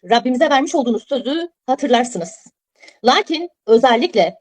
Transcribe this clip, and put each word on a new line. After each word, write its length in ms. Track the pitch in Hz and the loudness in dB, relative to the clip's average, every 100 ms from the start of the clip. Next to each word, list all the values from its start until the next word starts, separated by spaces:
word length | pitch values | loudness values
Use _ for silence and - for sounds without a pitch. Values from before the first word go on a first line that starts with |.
| 175 | -2
Rabbimize 400 | 226 247 254 311 | 0 0 0 2
vermiş 260 | 269 285 330 | 2 0 -2
olduğunuz 320 | 240 220 - | -2 -4 -4
sözü 420 | 262 233 320 339 _ - | -6 -4 -6 -8 _ -6
hatırlarsınız. 800 | 254 240 233 240 185 170 - _ _ _ _ - _ | -4 0 0 0 -6 -10 -14 _ _ _ _ -20 _
Lakin 460 | 226 311 415 320 349 _ - | 0 0 0 -6 -8 _ 2
özellikle 680 | 226 254 233 - 220 170 - | 4 4 2 0 0 0 -2